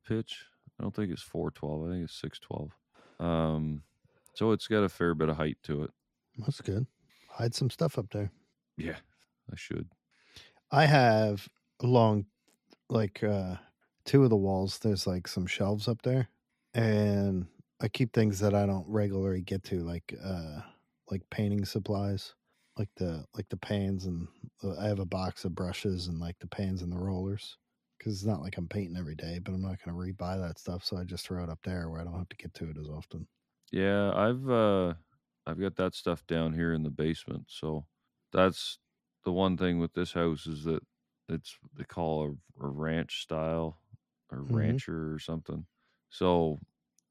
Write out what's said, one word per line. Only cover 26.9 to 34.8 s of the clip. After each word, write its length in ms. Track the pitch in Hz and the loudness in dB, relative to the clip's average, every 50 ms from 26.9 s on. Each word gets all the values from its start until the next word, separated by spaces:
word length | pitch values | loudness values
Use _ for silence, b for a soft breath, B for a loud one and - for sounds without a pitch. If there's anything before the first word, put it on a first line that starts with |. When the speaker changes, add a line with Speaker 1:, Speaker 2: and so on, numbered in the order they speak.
Speaker 2:
the 60 | 90 90 | -4 -2
rollers, 600 | 92 98 95 87 92 98 101 98 - - - _ _ _ _ _ _ _ _ _ | -2 -2 -2 -2 -2 -4 -4 -6 -8 -12 -18 _ _ _ _ _ _ _ _ _
'cause 140 | - 113 104 | -6 -6 -6
it's 100 | 95 101 | -2 -2
not 160 | 110 101 76 | -2 -2 -2
like 140 | 71 95 - - | -4 -8 -6 -6
I'm 100 | 87 82 | -8 -4
painting 280 | - 104 98 85 85 | -4 -4 -4 -4 -4
every 200 | 90 85 76 78 | -6 -6 -6 -8
day, 220 | 76 78 82 85 90 | -8 -6 -6 -6 -6
but 140 | 92 95 92 | -6 -6 -4
I'm 80 | 92 | -4
not 180 | 95 95 92 - | -4 -4 -4 -6
gonna 140 | - 87 87 87 | -8 -8 -6 -6
rebuy 400 | 90 92 92 - 87 90 92 95 | -6 -6 -6 -6 -4 -4 -2 -2
that 180 | 90 85 82 - | -2 -4 -6 -8
stuff, 260 | - 95 90 90 - | -8 -8 -8 -4 -4
so 120 | - 101 | -4 -4
I 80 | 90 90 | -4 -6
just 220 | 90 90 82 - | -6 -8 -10 -8
throw 160 | - 92 87 87 | -6 -6 -4 -4
it 60 | 82 | -6
up 120 | 80 - | -8 -8
there 280 | - 92 92 90 85 82 | -6 -6 -4 -4 -4 -6
where 100 | 80 80 | -6 -6
I 40 | 85 | -8
don't 140 | 87 85 90 | -6 -6 -6
have 100 | 90 - | -8 -8
to 60 | - | -10
get 180 | - - 80 - | -16 -16 -14 -10
to 160 | - 85 80 | -8 -8 -8
it 80 | 78 76 | -8 -8
as 100 | 76 76 | -8 -8
often. 400 | 76 78 - - - 78 - - _ _ _ _ _ _ _ - | -10 -10 -10 -10 -12 -12 -12 -12 _ _ _ _ _ _ _ -4
Speaker 1:
Yeah, 420 | - 95 95 98 101 101 101 101 - | 0 2 4 4 4 4 2 2 4
I've, 340 | - 101 113 123 127 135 131 | 4 4 4 2 0 0 2
uh, 460 | 123 113 110 104 98 95 | 4 6 6 6 6 6